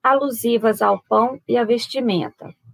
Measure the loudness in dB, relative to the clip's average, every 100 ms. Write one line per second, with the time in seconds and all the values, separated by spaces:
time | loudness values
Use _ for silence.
0 | 0 2 0 -2 0 2 2 2 0 0
1 | 0 2 0 -2 -2 0 2 0 -2 -4
2 | -2 -2 -4 -10 -20 -20 -20